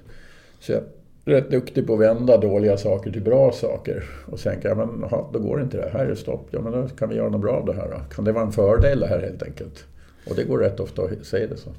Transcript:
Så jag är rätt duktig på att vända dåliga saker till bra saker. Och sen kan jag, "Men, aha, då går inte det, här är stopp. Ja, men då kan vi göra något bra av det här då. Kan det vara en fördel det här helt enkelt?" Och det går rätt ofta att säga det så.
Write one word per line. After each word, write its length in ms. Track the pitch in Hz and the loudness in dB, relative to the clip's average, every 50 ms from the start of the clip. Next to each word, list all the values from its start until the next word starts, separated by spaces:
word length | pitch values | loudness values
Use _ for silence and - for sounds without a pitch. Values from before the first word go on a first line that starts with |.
| - - - - - - - - - - - - | -16 -20 -20 -20 -20 -20 -20 -20 -20 -20 -20 -12
Så 120 | - - | -4 -2
jag 100 | - 110 - - - - - - - - - | -2 -2 -2 -6 -14 -20 -20 -20 -20 -8 0
är 60 | 151 147 131 | 2 4 4
rätt 100 | - - | 4 2
duktig 360 | 143 127 123 - - 139 - | 0 0 0 0 -2 -2 0
på 80 | 123 113 | 2 4
att 60 | 107 | 6
vända 360 | 107 110 113 120 123 123 117 | 6 6 4 4 6 6 6
dåliga 400 | 104 104 101 98 101 104 104 98 | 6 6 4 2 4 4 4 2
saker 340 | 98 - 104 95 101 - 104 | 2 2 0 0 0 -2 -4
till 120 | - 110 | -6 -2
bra 300 | 98 110 123 135 135 127 | 0 4 4 6 6 4
saker. 520 | - - - - 60 - - - - 101 - - - - - | 4 2 -2 -4 -4 -4 -4 -6 -6 -6 -6 -10 -12 -14 -14
Och 120 | - - 98 | -12 -10 -6
sen 220 | - 101 95 90 | -4 -4 -2 -2
kan 80 | - 101 | -2 0
jag, 100 | 107 107 | 0 0
"Men, 260 | 113 117 113 110 107 | -2 -2 -4 -6 -6
aha, 260 | - 117 113 - - | -4 -4 -4 -4 -4
då 60 | 117 113 | -4 -4
går 240 | 104 117 135 147 | -2 -2 -2 -2
inte 140 | 135 143 - | -2 -2 -4
det, 140 | - - - | -4 -4 -4
här 140 | - 139 131 | -2 -2 -2
är 80 | - - | -2 -2
stopp. 340 | - - - - - - - | -4 -6 -6 -8 -8 -8 -8
Ja, 100 | - 139 | -8 -6
men 120 | 110 113 | -4 -4
då 160 | 120 127 135 131 | -4 -4 -4 -4
kan 200 | - - 117 110 | -4 -4 -4 -2
vi 80 | 110 | -2
göra 120 | 110 110 107 | -2 -2 0
något 120 | 104 104 | 0 0
bra 120 | 101 113 | 0 0
av 140 | 135 - - | 0 0 0
det 60 | - | -2
här 160 | - 95 - - | -4 -4 -4 -8
då. 240 | - - 71 - - | -8 -8 -10 -10 -6
Kan 100 | - 104 | -2 0
det 80 | 110 | 0
vara 120 | 110 117 110 | 2 2 0
en 80 | 101 | 0
fördel 480 | - 113 98 98 113 120 131 143 139 120 | 2 4 4 6 6 6 6 4 4 2
det 60 | 85 | 0
här 140 | 90 95 85 | 0 0 0
helt 220 | 92 92 90 87 | -2 -4 -8 -8
enkelt?" 420 | - - 73 - - - - - - - - - - - - - - - | -10 -12 -12 -12 -14 -14 -16 -18 -20 -20 -20 -20 -20 -20 -20 -14 -10 -6
Och 60 | 92 | -4
det 80 | - - | -4 -2
går 140 | - 131 120 | 0 0 2
rätt 220 | 101 101 101 95 | 2 0 0 -2
ofta 220 | 95 - - - | -6 -6 -6 -4
att 240 | 95 90 - - - | -4 -4 -4 -6 -8
säga 200 | - - 98 110 | -4 -4 -4 -4
det 100 | - - | -4 -6
så. 140 | - - - - | -10 -12 -14 -16